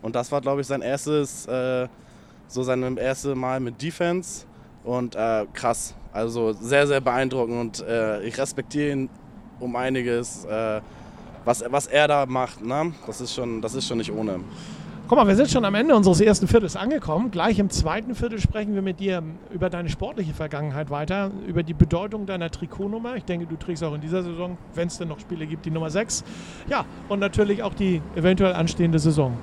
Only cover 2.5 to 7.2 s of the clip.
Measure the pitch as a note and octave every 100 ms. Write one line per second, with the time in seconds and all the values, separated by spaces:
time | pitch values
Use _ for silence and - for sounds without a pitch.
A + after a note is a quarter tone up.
2.5 | B2 B2+ B2+ B2+ B2+ B2+ C3+ C#3+ C3 B2+
3.5 | C3 B2 A#2 D#3 - E3+ F3 F3 - -
4.5 | - - - - B2 B2 G#2 A2+ A2 G#2
5.5 | - A#2+ A2+ - - - G#2 A#2 A#2 A2+
6.5 | G#2 A2+ C#3 C#3+ C#3 B2+ B2